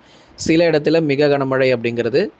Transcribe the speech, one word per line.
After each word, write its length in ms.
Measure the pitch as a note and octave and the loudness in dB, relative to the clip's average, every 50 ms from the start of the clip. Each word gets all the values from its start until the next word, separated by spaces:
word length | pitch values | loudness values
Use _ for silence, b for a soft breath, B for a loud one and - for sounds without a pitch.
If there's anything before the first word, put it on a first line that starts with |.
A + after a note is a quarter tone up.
| B B B B B B B | B B B B B B B
சில 340 | B - - D#3+ E3 F3 E3 | B -2 0 2 2 2 2
இடத்துல 320 | D#3 D3 D3 D3+ D#3 E3 | 0 0 0 0 0 0
மிக 260 | D#3+ D3 C#3 C#3 D3 | 0 0 0 0 2
கனமழை 420 | D3 C#3+ C#3 C3+ C3+ C3 C3 C3+ C3 | 2 2 0 0 -2 0 0 2 2
அப்படிங்கிறது 520 | B2+ A#2 A2+ A#2+ A#2 A#2 A#2 A2+ A#2+ D#3 G3+ D#4 - _ | 0 0 -2 -4 -4 -4 -4 -2 0 -2 -2 -2 -6 _